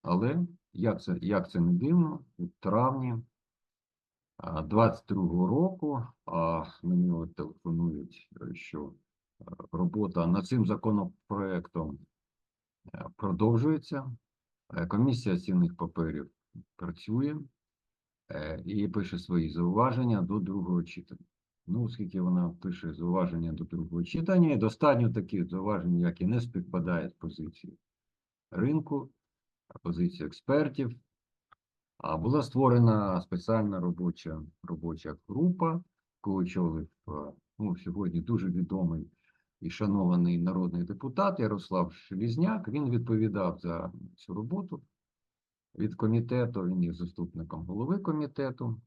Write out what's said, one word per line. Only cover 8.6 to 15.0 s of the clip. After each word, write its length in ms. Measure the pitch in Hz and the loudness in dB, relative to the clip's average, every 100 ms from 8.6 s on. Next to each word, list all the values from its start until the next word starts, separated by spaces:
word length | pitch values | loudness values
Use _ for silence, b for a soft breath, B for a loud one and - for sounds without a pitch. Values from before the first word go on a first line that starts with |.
| - 76 71 - _ _ _ _ | -10 -10 -10 -14 _ _ _ _
е, 40 | - - - | -18 -16 -8
робота 560 | 82 87 104 98 87 85 | -2 0 2 0 2 2
над 200 | 95 95 | 2 2
цим 180 | 127 95 | 2 2
законопроектом, 1300 | 98 110 104 90 - _ 101 95 90 85 85 78 71 - _ _ _ _ _ _ _ - | 2 2 2 0 -8 _ -4 -2 -4 -4 -6 -6 -8 -18 _ _ _ _ _ _ _ -18
е, 120 | - - - | -14 -14 -4
продовжується. 960 | 101 85 107 117 147 156 - 143 131 117 _ _ _ _ _ | -2 4 4 6 4 0 -2 -6 -6 -12 _ _ _ _ _
Е, 140 | - 87 | -6 0
комісія 520 | 104 | 2